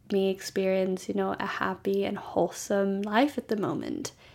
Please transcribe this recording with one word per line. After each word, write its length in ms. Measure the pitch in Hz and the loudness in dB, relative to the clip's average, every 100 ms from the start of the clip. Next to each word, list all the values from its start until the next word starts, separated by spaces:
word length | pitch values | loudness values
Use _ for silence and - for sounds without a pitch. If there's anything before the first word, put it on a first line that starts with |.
| - | 0
me 180 | 196 190 | 2 2
experience, 800 | 190 - 196 190 190 190 185 - | 0 -4 0 2 2 2 -2 -2
you 60 | |
know, 200 | 202 190 196 | 0 0 -2
a 80 | 196 | -4
happy 580 | - 190 185 196 196 | -2 -2 -2 0 0
and 120 | 196 202 | 0 -4
wholesome 840 | - - 175 - - 202 196 196 | -2 2 2 0 -2 2 2 0
life 340 | 208 214 294 247 | 2 4 4 0
at 120 | - | -4
the 80 | 208 | -2
moment. 560 | 170 - - - - - - | 0 -2 -4 -6 -8 -12 -20